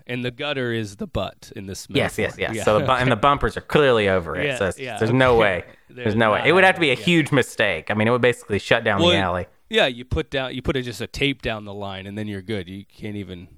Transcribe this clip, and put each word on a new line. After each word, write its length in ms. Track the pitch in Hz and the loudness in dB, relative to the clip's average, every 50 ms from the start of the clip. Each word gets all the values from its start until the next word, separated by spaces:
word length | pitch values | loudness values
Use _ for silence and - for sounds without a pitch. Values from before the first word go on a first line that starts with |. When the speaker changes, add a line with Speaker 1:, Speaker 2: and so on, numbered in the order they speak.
| - | -12
Speaker 1:
And 180 | - 123 127 123 | -10 -8 -6 -6
the 60 | 127 | -8
gutter 420 | 120 117 147 147 147 135 127 120 117 | -8 -8 -8 -6 -4 -4 -4 -2 -2
is 240 | 113 110 101 101 | -4 -4 -6 -8
the 100 | 98 - | -10 -10
butt 460 | 180 - 110 95 90 - _ - - - | -8 -6 -6 -6 -6 -8 _ -20 -18 -14
in 120 | 101 98 | -14 -12
this 200 | 95 95 - - - | -12 -12 -12 -10 -4
Speaker 2:
Yes, 260 | - 143 113 98 - - | -2 -2 -2 -2 -2 -2
Speaker 1:
metaphor. 40 | 104 87 - - | -4 -4 -2 -4
Speaker 2:
yes, 80 | 95 82 | -4 -4
yes. 80 | - | -4
Speaker 1:
Yeah. 80 | 110 - | -2 2
Speaker 2:
So 140 | 117 107 107 | 2 2 4
the 60 | 143 | 4
bu-, 60 | 127 131 | 2 2
and 200 | 123 127 127 123 | 2 2 2 2
the 40 | |
Speaker 1:
<laughs> 100 | 104 123 143 | 2 2 2
Speaker 2:
bumpers 280 | 143 143 - 147 - | 2 2 0 -2 -4
are 40 | - - | -6 -4
clearly 460 | - - 160 147 135 123 113 104 98 | 0 2 4 6 6 6 4 4 4
over 280 | 95 92 85 80 71 | 2 2 0 -2 -4
it. 100 | 92 90 | -4 -4
Speaker 1:
Yeah, 100 | 143 135 | -4 -2
Speaker 2:
So 100 | - 98 92 | -2 -2 -2
it's, 100 | 87 - | -2 -4
Speaker 1:
yeah, 180 | 135 127 113 104 | -8 -8 -4 -2
Speaker 2:
there's 140 | 110 110 113 | 0 2 4
no 200 | 131 131 127 123 | 4 4 6 6
Speaker 1:
okay. 60 | 113 | 6
Speaker 2:
way. 240 | 110 104 92 87 - - - - _ - | 4 4 2 -2 -4 -10 -16 -20 _ -20
Speaker 1:
They're 140 | - 123 123 | -12 -6 -4
Speaker 2:
There's 120 | 113 101 | -2 2
no 160 | 113 117 107 104 | 2 4 4 4
way. 60 | - | 2
Speaker 1:
not 80 | - 135 | 4 4
Speaker 2:
It 40 | 165 | 4
would 120 | 190 190 | 6 6
have 100 | 190 185 | 4 4
to 40 | 175 | 4
be 80 | 170 143 | 2 0
a 60 | 127 | 0
Speaker 1:
happening, 140 | 120 - 175 175 | 0 2 2 4
yeah. 20 | 165 147 | 4 4
Speaker 2:
huge 100 | - - | 4 2
mistake. 580 | 135 117 - - - 113 101 90 80 - - | 2 2 2 0 -2 0 0 0 -2 -4 -4
I 40 | 107 | -2
mean, 140 | 107 107 113 | 0 2 2
it 20 | |
would 100 | 123 123 117 | 2 4 4
basically 360 | 123 120 - - - 104 101 | 2 2 0 -2 -4 -4 -2
shut 260 | - - 127 117 113 | 0 2 0 2 2
down 160 | 110 104 98 | 2 2 2
Speaker 1:
Well, 100 | 165 175 | 4 4
Speaker 2:
the 60 | 175 | 4
alley. 300 | - 95 90 90 90 87 - _ _ _ - | 2 2 0 -2 -4 -6 -8 _ _ _ -4
Speaker 1:
yeah, 160 | 220 220 196 | 0 0 0
you 180 | 139 123 117 123 | 0 0 -4 -8
put 260 | - - 165 147 - | -6 -4 -4 -4 -4
down, 240 | - 135 131 127 131 | -4 -6 -6 -6 -8
you 80 | 127 120 | -8 -4
put 140 | - 156 | -4 -4
a, 60 | 135 123 | -4 -4
just 180 | 123 113 - | -6 -8 -8
a 60 | 117 | -10
tape 360 | - - - 143 143 135 - - | -8 -6 -2 -2 -2 -2 -2 -4
down 220 | 123 113 107 104 | -6 -6 -6 -8
the 80 | 101 101 | -12 -12
line, 320 | 101 101 98 98 95 95 | -10 -10 -10 -10 -10 -10
and 120 | 101 101 107 | -10 -8 -8
then 80 | 107 | -6
you're 160 | 107 104 98 92 | -6 -8 -8 -6
good. 260 | 92 113 101 90 85 | -6 -6 -6 -6 -8
You 160 | 95 98 98 | -12 -14 -16
can't 300 | _ _ - - 107 104 | _ _ -14 -12 -10 -8
even 320 | 104 101 90 92 87 90 90 - | -8 -10 -10 -12 -14 -16 -18 -20